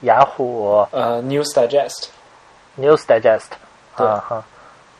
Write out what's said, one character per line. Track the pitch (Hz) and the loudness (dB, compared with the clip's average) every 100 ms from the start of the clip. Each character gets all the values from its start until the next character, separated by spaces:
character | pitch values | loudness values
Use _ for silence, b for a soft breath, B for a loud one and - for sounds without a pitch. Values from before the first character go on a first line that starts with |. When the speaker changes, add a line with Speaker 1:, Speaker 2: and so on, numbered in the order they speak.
Speaker 1:
雅 | 120 113 | 2 4
虎 | 135 - 123 117 104 104 101 | 4 0 -6 -4 0 2 2
Speaker 2:
呃， | 135 117 120 | -2 -4 -4
News | 127 143 143 | -4 -4 -2
Digest。 | 139 120 139 - - - - _ _ _ _ _ - | 0 0 0 -2 -8 -16 -18 _ _ _ _ _ -4
Speaker 1:
News | 139 156 | 2 2
Digest。 | - 113 113 107 - - _ _ _ - | 2 2 2 0 -2 -20 _ _ _ -4
Speaker 2:
对。 | 110 | -2
Speaker 1:
啊 | 104 - | -2 -6
哈。 | 113 - b b b _ _ | -12 -12 b b b _ _